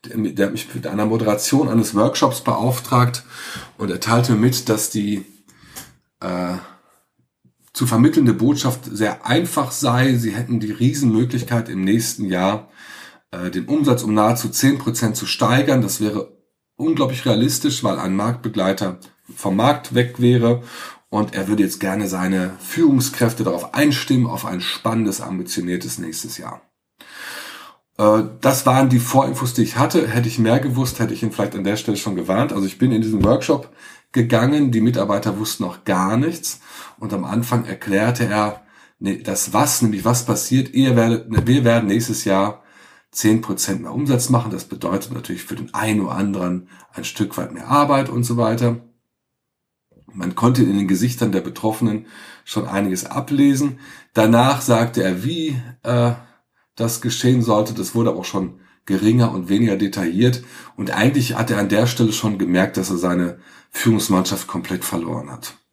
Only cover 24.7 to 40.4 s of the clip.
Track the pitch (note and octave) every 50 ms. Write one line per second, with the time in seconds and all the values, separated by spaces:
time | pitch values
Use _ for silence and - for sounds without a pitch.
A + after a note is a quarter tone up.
24.7 | - - - A2+ A2+ A2+ A2 G#2 F#2+ - - - F#2+ F#2 F2+ - - - F2 F2+
25.7 | F2+ F2+ - - - - F2 D#2+ D#2 - - - - - D#2+ - - - _ _
26.7 | _ _ _ _ _ _ - - - - - - - - - - - - - -
27.7 | - _ _ _ _ - G#2+ G#2+ G#2+ A2+ A2 - - - - C3+ C3+ - - C3
28.7 | B2+ C3 C3+ B2+ B2 A#2+ - - - C3+ C3 C3 B2+ - C3 B2 - - G#2+ -
29.7 | - A#2 - - - E3+ C#3 A#2+ A2 A#2+ A#2+ A#2 - - A2 A2 A#2 C#3 - C3+
30.7 | A#2+ C3 C3 B2+ - - A#2 G2+ - - - A2 - - G2+ G2 - G2 F#2+ G2
31.7 | G#2 G#2+ - - G#2 G2+ - A2 F#2+ F2+ E2+ - F#2+ G#2 C3 - - G2 G2 F#2+
32.7 | - - C3 C3 A#2 G#2+ A2 A2 A2 G2+ E2+ G#2 B2 - - - - - - -
33.7 | - - - - - - _ _ - C3 A#2 A#2+ - - A#2+ C3+ D3 D3+ D3 C3
34.7 | A#2 A2 G#2+ A#2+ A#2+ - G2 G#2 G2+ G2 - A2 F#2+ G2+ G#2+ - - - G2+ F2+
35.7 | F2 - _ G#2+ G2 F#2 F#2 F#2+ G#2+ B2 C#3+ E3 F3 - - - - - - -
36.7 | - - - - - _ - G2+ G2+ F#2+ F2+ F2 G2+ A2+ A#2+ - B2 A#2 - -
37.7 | F#2+ - - G#2 G2 G2 A2 A#2 A#2+ - A#2+ G2 G#2 G#2+ G#2 G#2+ - - _ _
38.7 | _ - - _ _ _ F#2+ G2 G2 - - - G2 - - - - G#2+ - -
39.7 | - - B2 G#2+ G#2 F#2+ F2+ A2+ B2 B2 - - G#2 -